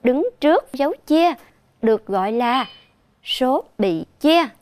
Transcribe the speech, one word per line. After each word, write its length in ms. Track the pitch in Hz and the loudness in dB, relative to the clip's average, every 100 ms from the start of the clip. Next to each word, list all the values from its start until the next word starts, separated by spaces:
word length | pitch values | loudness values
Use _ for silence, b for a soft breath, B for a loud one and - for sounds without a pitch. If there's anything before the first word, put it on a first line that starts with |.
đứng 260 | 240 254 415 - | 0 0 -2 -2
trước 320 | 294 349 - | 2 2 0
dấu 200 | 254 277 370 - | -4 -4 -4 -2
chia 260 | 311 339 294 b b _ _ | 2 2 -2 b b _ _
được 240 | 226 214 - | 0 0 -2
gọi 260 | 190 190 | -4 -2
là 340 | 233 240 254 233 b b b _ _ | -2 -2 -2 -6 b b b _ _
số 420 | - - 254 277 - _ | -10 -4 0 -2 -4 _
bị 260 | 202 165 - _ | -2 -2 -8 _
chia. 280 | 294 330 294 - | 2 2 0 -8